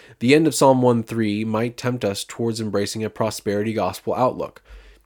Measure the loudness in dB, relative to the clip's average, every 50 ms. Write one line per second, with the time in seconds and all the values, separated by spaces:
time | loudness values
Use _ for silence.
0 | -20 -20 -12 _ 2 4 6 6 6 4 2 4 6 6 6 6 4 4 4 2
1 | 0 -4 -4 -2 -2 0 0 -2 -2 -2 -2 -2 -2 -4 -6 -6 -6 -4 -4 -2
2 | -4 -4 -4 -4 -8 -12 -8 -4 -4 -4 -4 -4 -6 -4 -2 -2 -2 -2 -4 -6
3 | -6 -8 -4 -4 -4 -4 -4 -4 -4 -4 -2 -2 -2 -2 -2 -2 -2 -2 -4 -6
4 | _ -4 -2 0 0 0 0 -2 -8 -10 -10 -18 _ _ -20 -20 -20 -20 -20 _
5 | _